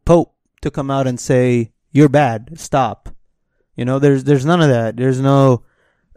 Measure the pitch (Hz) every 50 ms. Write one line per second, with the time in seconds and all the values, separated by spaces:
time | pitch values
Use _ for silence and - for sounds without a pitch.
0 | - - 170 170 147 _ _ _ _ _ _ - - 151 - 156 139 135 135 135
1 | 135 131 123 120 - - 135 127 123 127 123 120 113 110 _ _ _ _ - 135
2 | 151 143 127 147 147 123 113 107 120 120 165 - - - - 139 127 107 98 _
3 | - - - - _ _ _ _ _ _ _ _ _ _ - - 120 123 131 139
4 | 143 143 139 135 131 139 147 135 127 156 175 175 160 143 127 117 113 110 - 120
5 | 127 131 131 127 135 139 139 139 135 135 123 117 _ _ _ _ _ _ _ _
6 | _ _ _